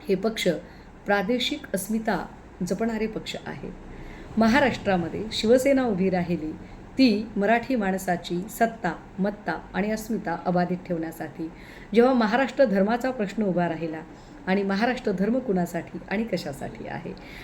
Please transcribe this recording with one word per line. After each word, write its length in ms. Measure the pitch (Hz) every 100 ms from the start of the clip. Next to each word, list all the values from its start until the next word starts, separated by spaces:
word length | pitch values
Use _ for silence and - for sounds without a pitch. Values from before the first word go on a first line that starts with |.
| -
हे 60 | 190
पक्ष 320 | 226 220 185 156 - - - - -
प्रादेशिक 540 | 202 190 247 - 294 -
अस्मिता 520 | 190 - 220 220 175 - - - - 180
जपणारे 400 | 190 226 214 220
पक्ष 280 | 220 - - -
आहेत. 260 | - - - - - - - - 220
महाराष्ट्रामध्ये 840 | 226 269 262 - 202 180 160 175 220
शिवसेना 520 | - 220 262 269 269
उभी 260 | 247 180 190
राहिली 420 | 180 165 165 156 180 - - - -
ती 320 | 262 208 220 196
मराठी 400 | 202 233 233 247
माणसाची 720 | 190 190 185 170 - 175 185
सत्ता, 460 | - 226 - 175 156 - -
मत्ता 420 | 196 - - 160 -
आणि 180 | - 214
अस्मिता 460 | 214 - 208 165 165 185
अबाधित 320 | 175 175 180 -
ठेवण्यासाठी. 640 | 170 160 165 160 - 165 - - - -
जेव्हा 200 | 208 247
महाराष्ट्र 520 | 247 214 240 269 - 254
धर्माचा 460 | 190 202 240 262
प्रश्न 320 | 247 196 -
उभा 260 | 202 175 170
राहिला 320 | 156 165 156 160 - - - -
आणि 160 | 190
महाराष्ट्र 480 | 196 196 247 247 220
धर्म 280 | 185 208 262
कुणासाठी 600 | 254 185 175 170 156 165 -
आणि 140 | 196
कशासाठी 640 | 226 175 151 139 101 - -
आहे, 260 | - - - - -